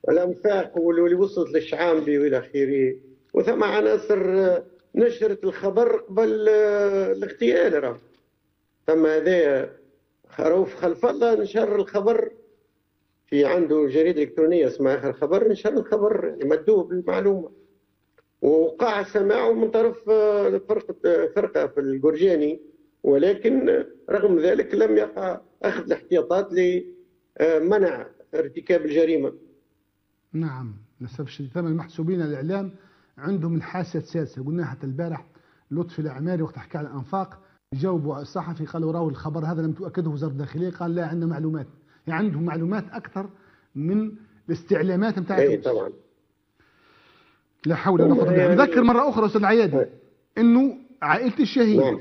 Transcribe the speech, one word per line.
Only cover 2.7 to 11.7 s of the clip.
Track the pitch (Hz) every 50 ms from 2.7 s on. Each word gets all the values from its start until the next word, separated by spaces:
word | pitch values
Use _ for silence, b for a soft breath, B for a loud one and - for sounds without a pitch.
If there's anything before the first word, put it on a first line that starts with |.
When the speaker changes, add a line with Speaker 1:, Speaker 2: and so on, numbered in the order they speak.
| 139 139 131 131 131 - - - - _ _ _ -
Speaker 1:
وثم | - - - 233 - 427
عناصر، | - - 214 214 214 214 208 - - 208 190 185 180 185 190
آه، | 190 185 180 175 180 - - _ _ _ _
نشرت | - 226 240 233 - 214 208 202 202 -
الخبر | 190 - - 190 196 185 214 240 233 226
قبل، | 220 - - 190 202 226 220 220 220 214 214
آه، | 214 214 214 208 208 202 202 202 196 196 190 185
الاغتيال، | 190 190 202 202 - - 233 233 180 175 170 - - 147 139
راه. | 127 117 - _ _ _ _ _ _ _ _ _ _ _ _ _ _ _ _ _
ثم | - 160 160 160
هذا | 156 156 156 156 170 185 175 165 143 139 131 - - - - _ _ _ _ _ _ _ _ _ _
خروف | - - - 160 170 185 190 185 -
خلف | - - 175 170 170 -
الله | 240 285 285 233 233 226 214
نشر | 208 190 - 220 220 208